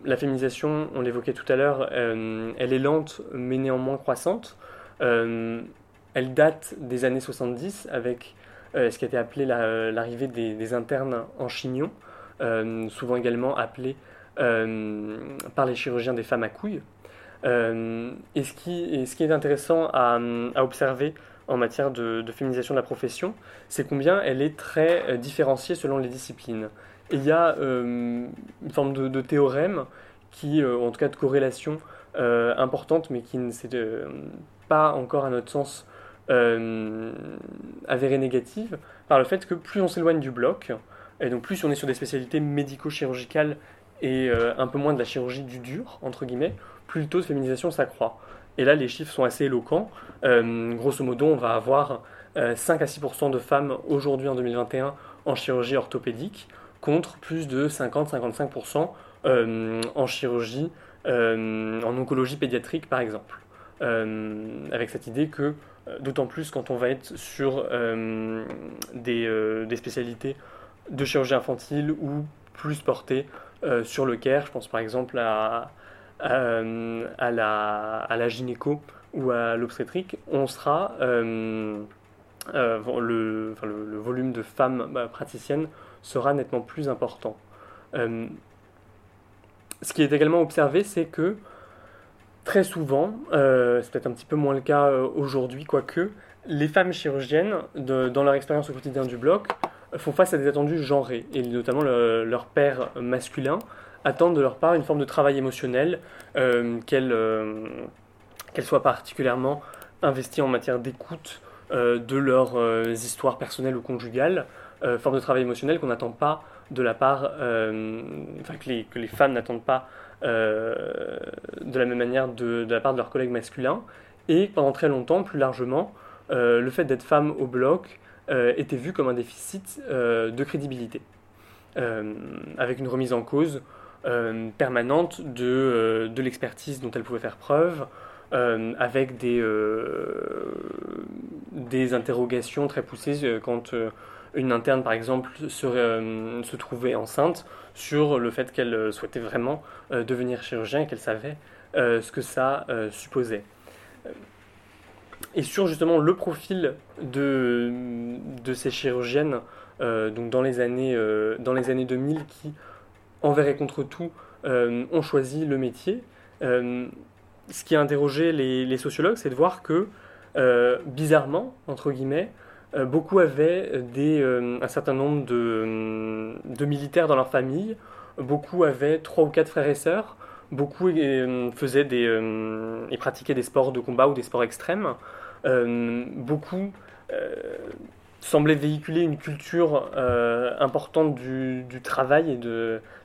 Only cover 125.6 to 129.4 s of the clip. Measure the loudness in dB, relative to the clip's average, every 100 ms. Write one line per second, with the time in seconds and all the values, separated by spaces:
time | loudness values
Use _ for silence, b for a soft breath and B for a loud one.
125.6 | -2 -2 -2 B B B B 2 6 6
126.6 | 4 0 0 0 4 4 4 0 -2 2
127.6 | 4 2 0 -20 B B -2 2 4 2
128.6 | 0 -4 -4 0 0 0 -4 -8